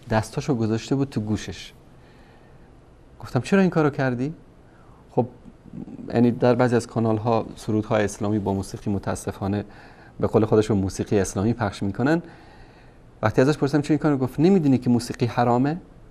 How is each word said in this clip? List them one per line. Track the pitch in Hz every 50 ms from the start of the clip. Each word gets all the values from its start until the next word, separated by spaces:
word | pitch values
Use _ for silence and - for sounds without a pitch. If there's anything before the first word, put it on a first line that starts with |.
| - -
دستاشو | 110 110 104 - - 151 - - 143
گذاشته | 113 113 107 110 113 - - 139
بود | 135 139 139
تو | - -
گوشش. | 107 107 107 101 - - 87 - - - - - - - - - - - - - - - - - - - - - - - - - - - - - - - - -
گفتم: | - - - 131
«چرا | 120 - 196 196
این | 190 180
کارو | - 165 156 147
کردی؟» | 135 - 139 131 123 120 127 147 165 - - - - - - - - - - - - - - -
خب، | - - 120 - - - - - - - - - - - - - - - - - -
یعنی | 117 120 120
در | 113 123 127 123 123
بعضی | 113 127 123 120
از | 117 113
کانال‌ها | - - 120 113 113 110 107 104 123 113 110 104 - -
سرودهای | - - - 107 107 107 - 117 107 104
اسلامی | 101 - - 107 101 107 107
با | 95 101 98
موسیقی | 98 95 - - - - 110
متاسفانه | 101 95 - - - 92 - 104 - - 101 95 101 104 101 - - - - - - - - - - -
به | -
قول | 98 - 110 107
خودشون | 104 107 107 104 - 113 98
موسیقی | 95 95 - - 98 - 113 101
اسلامی | 92 - - 101 95 113 120
پخش | - 117 101 - - 110
می‌کنن. | 98 95 - 120 139 160 170 170 - - - - - - - - - - - - - - - - - - - -
وقتی | 110 - -
ازش | 131 139 151 -
پرسیدم: | 147 135 156 151 139
«چرا | - 156
این | 143
کارو؟» | - 156 147
گفت: | 131 131 123 - -
«نمی‌دونی | 147 180 196 190 151 143 131 120
که | - 131
موسیقی | 120 117 117 - 104 - 127
حرامه؟» | 113 - - 120 120 120 120 131 143 156 185 - - - - - -